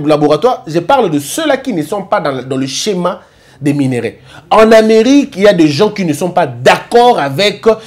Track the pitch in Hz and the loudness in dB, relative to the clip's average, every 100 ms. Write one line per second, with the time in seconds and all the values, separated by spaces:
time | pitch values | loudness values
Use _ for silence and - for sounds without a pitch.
0 | 147 151 147 208 233 233 - 160 165 269 | 0 0 2 2 0 -2 -6 -6 0 0
1 | 202 147 139 - 311 269 269 180 151 208 | 0 -2 -6 -6 -2 -2 -4 -6 -6 -6
2 | - 208 151 135 131 135 135 - 214 180 | -4 -4 -4 -6 -6 -6 -6 -6 -6 -4
3 | 180 202 - _ _ - 135 143 135 123 | -4 -6 -14 _ _ -8 -4 -2 -2 -2
4 | 110 - - - - 208 220 226 220 220 | -6 -10 -20 -16 -2 2 6 6 4 4
5 | 226 285 269 180 208 180 156 139 208 208 | 4 2 0 0 2 4 2 2 -2 -2
6 | 180 147 180 180 170 120 131 180 - 240 | -4 -4 -4 -2 -2 0 0 0 2 2
7 | 240 196 139 135 202 202 220 214 | 4 2 -2 -2 -2 0 0 0